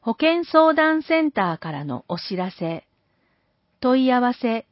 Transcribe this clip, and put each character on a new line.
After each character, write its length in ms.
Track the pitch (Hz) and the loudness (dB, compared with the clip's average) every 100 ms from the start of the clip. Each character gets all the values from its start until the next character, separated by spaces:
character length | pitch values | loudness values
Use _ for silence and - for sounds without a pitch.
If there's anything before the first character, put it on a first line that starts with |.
保 140 | - 226 | -6 0
健 280 | 311 339 339 | 0 0 2
相 280 | 320 320 | 4 4
談 300 | 320 311 320 | 4 2 0
セ 180 | - 320 | 0 0
ン 100 | 311 | 0
タ 220 | 226 185 | 0 -2
ー 40 | 160 | -2
か 140 | 165 | -8
ら 140 | 143 143 | -8 -8
の 180 | 123 - | -8 -8
お 100 | 170 | -10
知 180 | - 185 | -8 -6
ら 140 | 185 | -6
せ。 380 | - 165 165 _ _ _ _ _ _ _ _ _ _ | -6 -8 -8 _ _ _ _ _ _ _ _ _ _
問 240 | 247 262 | 0 2
い 80 | 254 | 4
合 100 | 247 | 2
わ 120 | 247 | 0
せ 320 | 247 233 226 - | -2 -4 -4 -8